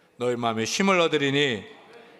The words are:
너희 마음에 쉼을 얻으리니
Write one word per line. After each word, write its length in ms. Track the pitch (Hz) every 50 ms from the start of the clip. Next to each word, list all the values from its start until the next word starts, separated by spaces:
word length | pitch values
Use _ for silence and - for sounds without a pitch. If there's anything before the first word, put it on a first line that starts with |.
| _ _ _ -
너희 180 | 120 123 120
마음에 300 | 120 120 117 110 113 113
쉼을 340 | 110 - - 196 196 190 175
얻으리니 640 | 165 156 151 147 143 139 139 143 147 135 113 98 92 - - - - - - - - - -